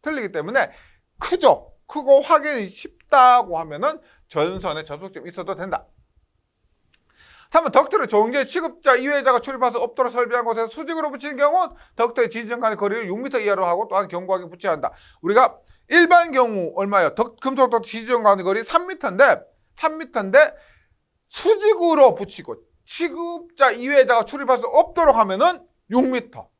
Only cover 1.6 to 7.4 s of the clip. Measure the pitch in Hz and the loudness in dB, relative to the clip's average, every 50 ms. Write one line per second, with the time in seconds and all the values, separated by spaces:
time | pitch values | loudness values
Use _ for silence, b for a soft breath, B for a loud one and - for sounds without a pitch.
1.6 | - - _ _ _ _ - 294 269 262 277 277 277 - 330 302 285 302 294 240 | -2 -20 _ _ _ _ -12 -8 2 4 4 4 6 4 2 2 2 -2 -6 -6
2.6 | 202 180 185 - - - _ _ _ _ 302 269 254 247 247 247 233 190 170 160 | -8 -10 -14 -18 -20 -20 _ _ _ _ 4 6 6 6 6 4 2 -2 -6 -8
3.6 | 165 156 147 151 220 294 311 - b b b b b _ - 156 151 175 185 190 | -8 -8 -8 -4 -4 -4 -6 -6 b b b b b _ -4 -2 -2 -2 -4 -8
4.6 | 190 180 147 156 156 156 143 143 185 190 190 151 127 175 170 190 175 185 190 - | -8 -8 -8 -8 -10 -12 -14 -14 -14 -18 _ -18 -18 -16 -16 -14 -10 -10 -10 -10
5.6 | 180 196 156 - - _ _ _ _ _ _ _ _ _ _ _ _ _ _ _ | -8 -8 -8 -8 -10 _ _ _ _ _ _ _ _ _ _ _ _ _ _ _
6.6 | _ _ _ _ _ _ _ _ _ b b b b b b b | _ _ _ _ _ _ _ _ _ b b b b b b b